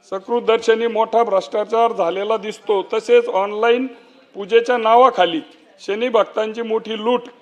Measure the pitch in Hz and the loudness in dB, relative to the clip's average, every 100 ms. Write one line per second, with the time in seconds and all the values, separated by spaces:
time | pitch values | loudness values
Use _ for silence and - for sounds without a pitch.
0 | _ 196 190 240 208 226 226 220 226 214 | _ -12 -4 -4 0 0 2 0 0 -2
1 | 220 226 226 196 185 214 208 226 233 196 | 0 0 2 0 -2 -6 -2 0 0 0
2 | 170 185 202 220 208 208 - 202 185 220 | -2 -2 -2 -4 -4 -12 -2 -2 -2 -6
3 | 220 240 233 185 202 208 226 247 262 - | 2 2 2 -2 -2 0 0 0 -2 -10
4 | _ _ _ - 196 233 233 247 220 233 | _ _ _ -16 0 0 2 -2 4 6
5 | 254 - 175 160 - _ _ _ - 202 | 6 4 0 0 -8 _ _ _ -8 -4
6 | 247 226 196 - 220 220 226 220 214 220 | 0 0 0 -4 -6 -6 -6 -6 -6 -6
7 | 220 240 233 _ | -2 -2 -4 _